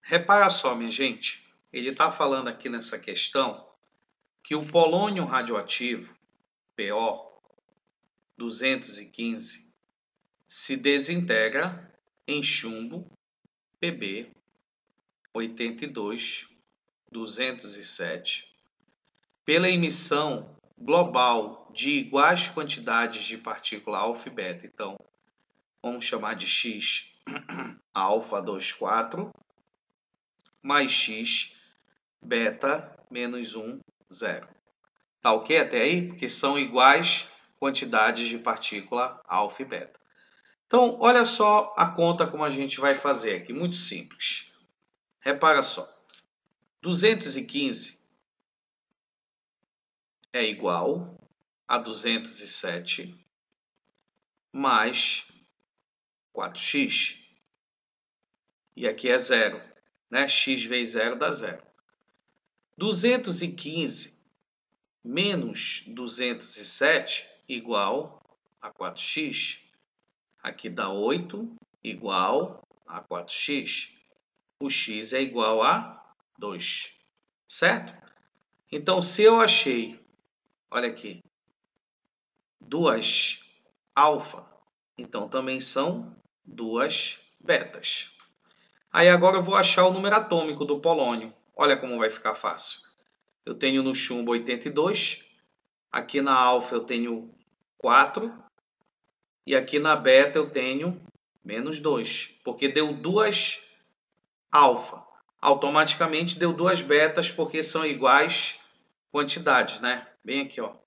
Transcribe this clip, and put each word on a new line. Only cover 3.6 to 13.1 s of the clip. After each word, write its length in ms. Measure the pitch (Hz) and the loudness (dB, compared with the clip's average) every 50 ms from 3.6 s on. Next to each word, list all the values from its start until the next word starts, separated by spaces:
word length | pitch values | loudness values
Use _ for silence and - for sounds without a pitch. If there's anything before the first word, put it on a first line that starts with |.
| - - _ _ _ _ _ _ _ _ _ _ _ _ _ _ _ | -18 -20 _ _ _ _ _ _ _ _ _ _ _ _ _ _ _
que 120 | - 151 | -6 -6
o 100 | 151 151 | -6 -6
polônio 600 | 151 160 170 165 160 165 185 208 208 202 180 156 | 2 6 6 6 6 6 2 2 0 -2 -4 -4
radioativo, 880 | - 131 127 120 117 117 104 101 - - - 123 123 120 95 90 - - _ _ _ _ _ _ _ _ _ _ _ _ | 0 -2 -2 -2 0 -4 -4 -2 -2 -4 -2 -2 -4 -6 -6 -10 -16 -20 _ _ _ _ _ _ _ _ _ _ _ _
P 160 | - 101 98 | -8 -6 -2
O 480 | 104 107 113 95 87 - - - - _ _ _ _ _ _ _ _ _ _ _ _ _ _ _ _ _ _ _ _ | -2 0 0 -2 -4 -6 -12 -20 -20 _ _ _ _ _ _ _ _ _ _ _ _ _ _ _ _ _ _ _ _
duzentos 640 | - 120 117 110 113 127 131 131 120 - - 104 101 | -10 -10 -8 -6 -4 -2 -2 -2 -2 -6 -12 -14 -14
e 60 | 104 | -16
quinze, 680 | - _ - 117 117 113 117 117 - - - _ _ _ _ _ _ _ _ _ _ _ _ _ _ _ _ _ | -18 _ -8 -6 -6 -6 -6 -8 -10 -10 -10 _ _ _ _ _ _ _ _ _ _ _ _ _ _ _ _ _
se 280 | _ - - - - 135 | _ -6 -4 -2 -2 -4
desintegra 1160 | 131 117 139 143 143 139 - 175 175 175 170 117 110 110 113 120 143 165 185 180 - - - _ _ _ _ _ _ _ | 0 2 2 2 2 0 -2 -2 -4 0 0 2 2 2 2 0 -2 -4 -4 -6 -10 -18 -20 _ _ _ _ _ _ _
em 160 | - 147 147 139 | -8 -6 -2 0
chumbo, 680 | - - - - 113 113 110 113 123 156 180 175 - | 0 0 0 -2 -4 -10 -10 -12 -12 -12 -14 -14 -16